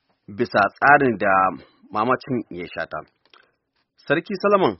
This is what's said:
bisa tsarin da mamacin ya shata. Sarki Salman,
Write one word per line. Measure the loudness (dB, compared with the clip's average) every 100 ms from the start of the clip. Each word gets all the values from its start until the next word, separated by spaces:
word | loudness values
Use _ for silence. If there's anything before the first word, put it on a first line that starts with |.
| _ _ -16
bisa | -8 -2 0 0
tsarin | 2 4 4 4 0
da | 0 2 0 -2 -14 _ _
mamacin | -4 -2 -2 -4 -8 -8
ya | -12 -12
shata. | -10 -10 -12 -14 _ _ _ _ _ _ _ _ _
Sarki | -4 -4 -4
Salman, | -4 0 2 2 0